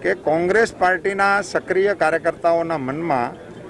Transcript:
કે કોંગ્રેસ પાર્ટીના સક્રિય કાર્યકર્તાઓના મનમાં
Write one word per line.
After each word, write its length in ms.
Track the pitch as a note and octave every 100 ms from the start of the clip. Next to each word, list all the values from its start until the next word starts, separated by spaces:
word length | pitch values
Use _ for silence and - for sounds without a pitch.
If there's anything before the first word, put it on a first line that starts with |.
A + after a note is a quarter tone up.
કે 140 | F3 G3
કોંગ્રેસ 580 | - D#3+ F3+ G#3 A3
પાર્ટીના 680 | - F3+ F#3 F#3+ G3 G3 G3+
સક્રિય 540 | G3 - - F#3 G3+ G3
કાર્યકર્તાઓના 840 | D#3 D#3+ D#3+ D#3 E3+ E3+ E3 D#3+
મનમાં 580 | C3 D3 E3+ C3+ A#2+ F3+ - -